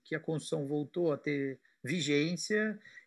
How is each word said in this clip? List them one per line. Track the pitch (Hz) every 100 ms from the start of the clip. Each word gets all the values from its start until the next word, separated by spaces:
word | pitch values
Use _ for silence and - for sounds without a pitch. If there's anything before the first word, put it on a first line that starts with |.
que | -
a | 156
Constituição | - 151 - 156 139
voltou | 147 147 175 170
a | 139
ter | 151 143 139 131 _ _
vigência | 127 175 143 147 165 175 - 214 214 208 - -